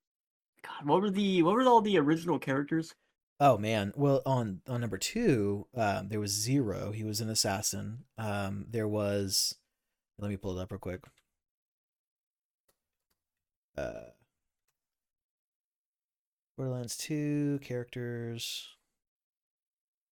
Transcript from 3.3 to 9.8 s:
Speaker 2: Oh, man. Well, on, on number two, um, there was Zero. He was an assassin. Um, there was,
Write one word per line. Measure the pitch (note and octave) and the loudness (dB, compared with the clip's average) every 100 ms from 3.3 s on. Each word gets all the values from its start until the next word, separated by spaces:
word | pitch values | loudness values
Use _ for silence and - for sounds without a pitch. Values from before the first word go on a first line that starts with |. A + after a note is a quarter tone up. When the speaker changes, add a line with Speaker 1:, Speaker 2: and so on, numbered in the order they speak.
| - | 4
Speaker 2:
Oh, | C#3+ G#2+ | 6 6
man. | G#2+ A2 G2 A#2 | 2 0 0 2
Well, | C#3 C3+ C3+ | 2 4 2
on, | B2+ A2 F#2 - | 0 0 -6 -6
on | A#2+ | -4
number | A#2 F#2+ | -4 -4
two, | - A3+ A3+ A#2+ G2+ G2+ - | -4 0 2 4 2 -2 -6
um, | B2 G#2 G2+ G2 | 0 0 0 -2
there | G#2+ | -4
was | G#2 | -2
Zero. | G#2 A2+ C#3+ G#2+ F#2+ G2 | -2 0 2 2 -2 -4
He | G#2+ | -6
was | G#2+ G#2+ | -4 -4
an | A2 | -2
assassin. | G#2+ G#2+ G2 - G2+ G2+ A#2 - - | 0 0 0 -2 -6 -8 -10 -14 -8
Um, | A2 G2+ G2 G2+ - | -4 -4 -4 -6 -6
there | A2+ G#2+ | -4 0
was, | G#2+ G2+ G2+ G2 - - - _ _ | 0 0 0 0 0 -2 -4 _ _